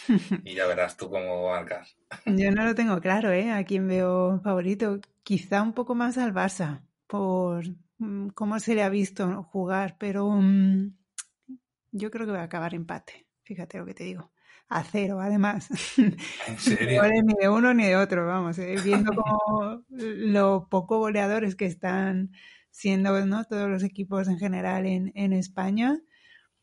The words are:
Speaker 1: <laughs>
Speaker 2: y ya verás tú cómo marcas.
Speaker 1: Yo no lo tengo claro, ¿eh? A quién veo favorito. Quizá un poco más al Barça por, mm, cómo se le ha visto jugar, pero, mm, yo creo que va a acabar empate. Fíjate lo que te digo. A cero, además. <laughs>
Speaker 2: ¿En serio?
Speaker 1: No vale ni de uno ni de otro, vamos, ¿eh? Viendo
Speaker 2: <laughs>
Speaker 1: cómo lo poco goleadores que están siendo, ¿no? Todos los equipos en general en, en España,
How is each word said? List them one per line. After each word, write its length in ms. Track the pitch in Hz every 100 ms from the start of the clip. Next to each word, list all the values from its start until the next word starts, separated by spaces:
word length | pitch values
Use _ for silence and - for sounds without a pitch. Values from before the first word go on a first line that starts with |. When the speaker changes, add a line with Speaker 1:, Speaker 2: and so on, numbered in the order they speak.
| -
Speaker 1:
<laughs> 360 | 214 - 196
Speaker 2:
y 100 | 95
ya 140 | 92 92
verás 300 | 87 87 -
tú 120 | 95
cómo 400 | 95 92 90 90
marcas. 460 | 90 85 87 - _ _ - -
Speaker 1:
Yo 260 | 190 196
no 140 | 202 226
lo 100 | 226
tengo 240 | 226 185
claro, 320 | 185 202 226
¿eh? 200 | 180 226
A 120 | 208
quién 240 | 190 196 190
veo 540 | 185 180 180 180 190
favorito. 560 | 202 185 180 202 214 202 - _
Quizá 380 | - 196 - 208
un 120 | 220
poco 220 | 226 247 240
más 220 | 240 247
al 160 | 240
Barça 480 | 185 185 - 156 139 - _ _
por, 560 | 202 190 185 180 175 170 175 _ _
mm, 300 | 220 202 202
cómo 300 | - 208 220
se 160 | 226 220
le 80 |
ha 60 | 196
visto 540 | 202 190 - 185 196
jugar, 520 | 175 196 180 190 196 -
pero, 300 | 202 196 202
mm, 640 | 208 190 196 190 190 196 - _ - - _ - 262 _ _ _
yo 200 | 202 214
creo 140 | 226 214
que 80 |
va 80 | 196
a 20 |
acabar 300 | 165 175 165
empate. 540 | 170 165 165 - - _ _
Fíjate 340 | _ 180 175 190
lo 80 | 180
que 80 |
te 100 | 190
digo. 280 | 180 185 - _ _ _ _
A 140 | 160
cero, 360 | 160 208 196 190
además. 480 | 196 208 202 208 -
<laughs> 500 | 202 - - 214 - - - -
Speaker 2:
¿En 100 | 113
serio? 380 | - 208 - 202
Speaker 1:
No 40 |
vale 200 | 208 226
ni 100 | 220 208
de 100 | 196
uno 240 | 214 247
ni 120 | 240 202
de 100 | 185
otro, 300 | 196 180 170
vamos, 320 | 185 180 170
¿eh? 220 | 180 190
Viendo 320 | 190 202 214
Speaker 2:
<laughs> 20 | 208
Speaker 1:
cómo 680 | 214 214 214 214 208 233 -
lo 760 | 262 226 202 214 202 196 196 190
poco 280 | 190 175 220
goleadores 560 | 214 208 202 220 214 185
que 100 | 190
están 640 | 175 - 190 190 185 190 - - - _
siendo, 540 | - 202 190 196 196 196
¿no? 200 | 208 226
Todos 240 | 208 202
los 140 | 190
equipos 440 | 190 202 196 196 190
en 120 | 175
general 460 | 196 185 185 185 190
en, 260 | 185 190 202
en 180 | 196
España, 640 | 185 185 - 190 208 247 311 - _ _ _ _ _